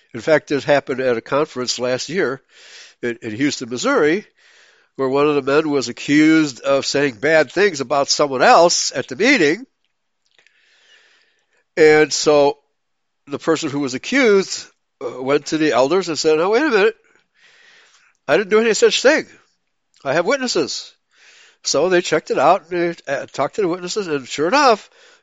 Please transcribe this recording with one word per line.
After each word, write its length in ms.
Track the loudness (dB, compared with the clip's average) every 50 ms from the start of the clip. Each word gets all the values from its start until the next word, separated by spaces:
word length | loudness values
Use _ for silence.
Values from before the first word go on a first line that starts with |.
| _ _ -16
in 80 | -8
fact, 280 | 0 2 2 2 2 -2
this 160 | -4 -4 0
happened 360 | 0 0 0 0 -2 -6 -4
at 160 | -2 -2 -2
a 40 | -2
conference 580 | -2 -2 -2 -2 -2 -2 -4 -8 -8 -6 -6 -6
last 300 | -4 -4 -4 -4 -6 -6
year 340 | -4 -4 -2 -2 -4 -6 _ _ _ -20 -20 -20 -20 -20 -20 -20 _ _
in, 180 | -8 -8 -8 -8 -10
in 80 | -12 -6
Houston, 340 | -4 -2 -2 -4 -4 -8 -10
Missouri, 560 | -8 -6 -4 -2 0 0 0 0 0 -2 -6 -10 _ _ _ _ _ _ _ _ _ _ _ _ _
where 120 | -6 -4 -2
one 180 | 0 2 2
of 80 | 2 0
the 80 | 0 0
men 280 | 0 0 0 0 0
was 180 | -2 -2 -4 -4
accused 720 | -8 -10 -4 0 2 4 4 4 4 4 2 0 -4 -6
of 260 | -4 -2 0 0 0
saying 300 | -2 -2 -2 -2 -2 -2
bad 340 | -4 -2 2 2 2 2 2
things 300 | 0 0 0 0 0 -4
about 280 | -6 -4 -2 -2 -2 -2
someone 340 | 0 0 0 -2 0 2 4
else 500 | 6 6 6 6 4 2 0 -4 -6 -6
at 140 | -8 -8 -8
the 80 | -6
meeting. 500 | -2 0 0 2 2 2 0 0 -2 -6 -14 _ _ _ _ _ _ _ _ _ _ _ _ _ _ _ _ _ _ _ _ _ _ _ _ _ _ _ _ _ _ _ _ _ _ _ _ _ _ _ _ _
And 360 | 4 6 6 6 6 4 2 0
so 460 | -2 0 2 4 4 4 2 0 -4 _ _ _ _ _ _ _ _ _ _ _ _ _
the 120 | -14 -14 -6
person 320 | -2 -2 -2 -2 -2 -4
who 100 | -6 -6
was 140 | -6 -6 -6
accused, 720 | -8 -8 -4 -2 0 2 4 2 2 0 -2 -6 -12 -14 -16 _ _ _ _ _ _ -12
uh, 160 | -12 -10 -8
went 260 | -4 -2 -2 -2 -2
to 120 | -2 -4 -2
the 140 | 0 0 2
elders 360 | 2 2 2 2 0 -2 -2
and 100 | -6 -2
said, 200 | 0 0 2 2
"Now, 120 | 2 0
wait 120 | 0 0 0
a 80 | 2
minute. 260 | 2 2 2 2 0 -4 _ _ _ _ _ _ _ _ _ _ _ _ _ _ _ _ _ _ _ _ _ _ _ _ _ 0
I 80 | 0
didn't 140 | 0 2 2
do 100 | 0 2
any 140 | 2 2 2
such 280 | 2 2 2 2 2 2
thing. 240 | 2 2 2 -2 -6 -14 -20 _ _ _ _ _ _ _ _ _ _ _ _ -6
I 100 | -4 -2
have 120 | -2 0
witnesses." 680 | 0 -2 -2 -2 -2 -2 -2 -2 -2 -6 -10 -14 -16 -20 _ _ _ _ _ _ _ _ _ -20 _ _ _ -8
So 240 | -4 -2 0 0 2
they 140 | 2 0 0
checked 280 | 0 -2 -4 -2 -2
it 80 | -2 2
out 320 | 4 4 4 2 0 -4
and 240 | -6 -4 -4 -4 -6
they, 180 | -8 -8 -8 -8
uh, 140 | -8 -8
talked 300 | -8 -6 -6 -6 -4 -4
to 60 | -4 -2
the 60 | -2
witnesses, 380 | -4 -6 -8 -8 -8 -8 -6
and 220 | -6 -6 -6 -6 -8
sure 180 | -6 -4 -2
enough, 440 | 0 2 2 4 4 2 2 -2 -10 _ _ _ _ _ _